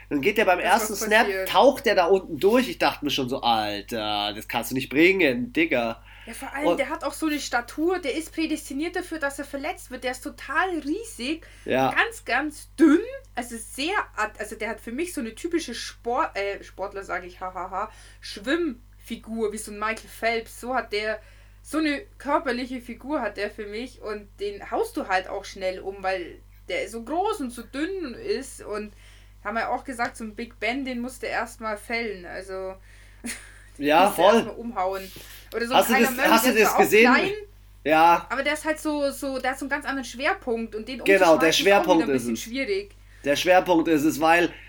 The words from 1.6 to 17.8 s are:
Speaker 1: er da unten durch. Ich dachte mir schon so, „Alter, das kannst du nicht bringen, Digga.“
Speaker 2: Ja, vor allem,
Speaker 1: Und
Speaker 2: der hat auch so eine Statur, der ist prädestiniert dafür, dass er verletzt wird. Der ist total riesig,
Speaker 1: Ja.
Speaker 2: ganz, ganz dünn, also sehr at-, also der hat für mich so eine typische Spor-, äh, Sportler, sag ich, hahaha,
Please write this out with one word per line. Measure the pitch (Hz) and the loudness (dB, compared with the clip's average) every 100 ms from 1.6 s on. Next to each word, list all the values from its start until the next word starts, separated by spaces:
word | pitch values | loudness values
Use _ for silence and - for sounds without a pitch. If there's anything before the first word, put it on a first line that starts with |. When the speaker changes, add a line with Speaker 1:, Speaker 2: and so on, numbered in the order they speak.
| 247 277 226 | 6 6 2
Speaker 1:
er | 190 | 4
da | 170 | 4
unten | 190 185 151 | 4 2 2
durch. | 190 240 185 | 4 4 2
Ich | 165 | 0
dachte | 160 - | 0 0
mir | 143 | -4
schon | 123 127 | -2 -2
so, | - | 0
„Alter, | 117 113 107 101 - 117 107 104 104 | 2 2 0 -4 -6 -6 -2 -2 -2
das | 104 - | -6 -4
kannst | 120 113 | -4 -2
du | 131 | -6
nicht | 131 | -2
bringen, | 135 175 190 151 123 117 | 4 6 6 2 2 -2
Digga.“ | - 165 127 117 - - - - | 0 2 0 0 -6 -14 -20 -18
Speaker 2:
Ja, | - | -14
vor | 269 | -10
allem, | 277 302 | -4 0
Speaker 1:
Und | - | 0
Speaker 2:
der | 262 | -2
hat | 320 | -4
auch | 277 | -6
so | 285 320 | -4 -4
eine | 294 | -4
Statur, | - 240 233 - 330 359 | -2 -4 -4 -4 -2 -2
der | 285 | -2
ist | 302 311 | -6 -6
prädestiniert | - 311 302 - 269 339 349 | -6 -4 -4 -6 -6 -6 -6
dafür, | - - | -8 -6
dass | 277 277 | -6 -6
er | 277 | -10
verletzt | 277 294 370 - | -8 -8 -10 -12
wird. | 254 | -8
Der | 254 | -8
ist | 254 | -6
total | 294 - - 302 381 330 | -10 -12 -6 -2 -2 -4
riesig, | 277 370 466 - 247 330 - - - | -4 -6 -8 -8 -6 -8 -10 -16 -2
Speaker 1:
Ja. | 254 262 | 2 2
Speaker 2:
ganz, | 311 440 - | 2 -2 -4
ganz | - 233 302 - - - | -4 -2 -2 -8 -18 4
dünn, | 311 330 480 539 - | 6 6 2 -12 -12
also | - 247 226 | -12 -10 -12
sehr | - - 302 403 - - | -12 -6 -2 -2 -4 -6
at-, | 214 - | -6 -6
also | 214 208 | -12 -8
der | 214 | -8
hat | 214 | -8
für | - | -10
mich | 247 349 - | -6 -6 -6
so | |
eine | 226 | -8
typische | - 339 339 320 | -8 -4 -4 -4
Spor-, | 233 - - 233 254 339 196 | -10 -12 -10 -4 -2 -2 -4
äh, | 202 196 | -6 -6
Sportler, | - - 196 196 | -12 -10 -10 -10
sag | 180 175 180 | -8 -8 -8
ich, | - | -12
hahaha, | 185 185 185 190 | -10 -10 -8 -6